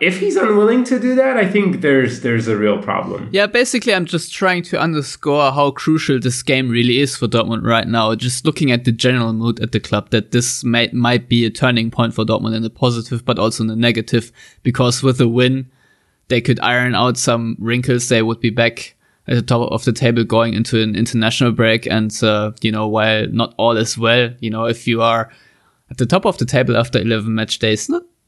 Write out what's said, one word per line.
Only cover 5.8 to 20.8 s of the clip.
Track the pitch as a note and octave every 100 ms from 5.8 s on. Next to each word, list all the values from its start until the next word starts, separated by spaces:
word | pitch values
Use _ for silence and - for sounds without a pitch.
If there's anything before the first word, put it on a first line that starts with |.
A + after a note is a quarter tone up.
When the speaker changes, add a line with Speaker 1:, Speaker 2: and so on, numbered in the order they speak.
| - D#3 - C3
Speaker 2:
this | B2+ B2
game | - C3 B2+
really | A#2 A#2+ B2
is | C#3 -
for | A2
Dortmund | A#2 A2+ A2+ A2
right | A2+ -
now. | A#2 A2
Just | A2+ B2 - D#3
looking | D#3 C#3+
at | A#2+
the | B2
general | A2+ B2+ B2+ A2+
mood | A2 A#2 A2
at | B2
the | G#2+
club, | - G#2 -
that | A2+ -
this | A#2+ A#2+ - B2
may, | A#2 A#2
might | B2 A#2+ B2 -
be | A#2+ A2+
a |
turning | - B2+ A#2 A2+
point | - A#2
for | - A2
Dortmund | A2 A2 A2+
in | A2+
a |
positive, | - B2 A#2 A2+ A#2
but | - A2
also | A2 -
in | A2
a | A2
negative, | A#2+ A2+ A2 A#2+ - - - _
because | B2+ B2+ B2 A#2+
with | C3+ B2
a | A#2
win, | A#2+ B2+ C3 B2+ _ _ _ _ _ -
they | A#2+
could | B2+ B2
iron | A#2+ B2 B2+
out | G2+ B2 A#2+
some | - A#2 A2+ -
wrinkles. | A2+ B2 B2 B2 A#2+
They | A#2
would | A2 A2+
be | A#2
back | A#2+ A#2 - - _ _ _ -
at |
the | A#2+
top | B2 A#2+ -
of | A2+
the | B2+
table | A2 B2 A#2
going | A2+ A2+ A#2
into | G#2+ A2+
an | A2+